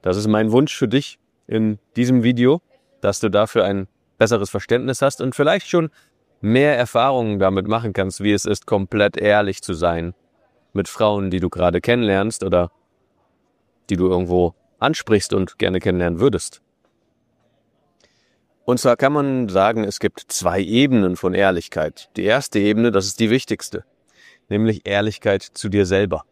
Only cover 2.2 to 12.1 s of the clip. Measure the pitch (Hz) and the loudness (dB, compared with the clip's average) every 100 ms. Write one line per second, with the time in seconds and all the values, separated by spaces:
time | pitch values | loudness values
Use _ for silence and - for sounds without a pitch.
2.2 | 117 123 123 165 _ _ _ _ 101 101 | 2 2 2 2 _ _ _ _ -4 -2
3.2 | 110 101 110 117 98 98 95 _ _ _ | 0 0 0 2 0 0 -6 _ _ _
4.2 | 110 113 101 104 - 120 127 127 139 - | 0 2 -2 -8 -2 -2 -2 -2 -2 -2
5.2 | 131 - 147 190 - 175 160 _ _ _ | -8 -2 0 0 0 -2 -2 _ _ _
6.2 | _ _ 104 127 147 131 123 120 127 131 | _ _ 0 2 4 2 0 2 2 0
7.2 | 113 101 95 98 95 113 117 98 95 - | -2 0 0 0 -2 -4 -4 -4 -4 -2
8.2 | 101 101 - 101 - 104 98 110 101 - | 0 0 0 -6 -2 -2 -2 0 0 2
9.2 | 104 104 104 95 - 85 87 85 85 - | 2 2 2 -4 -8 -2 -2 -2 -6 -10
10.2 | _ _ _ _ _ 101 95 - 107 104 | _ _ _ _ _ -6 -6 0 0 0
11.2 | 98 92 85 87 87 87 - 120 113 | -2 -2 -4 0 0 0 0 0 2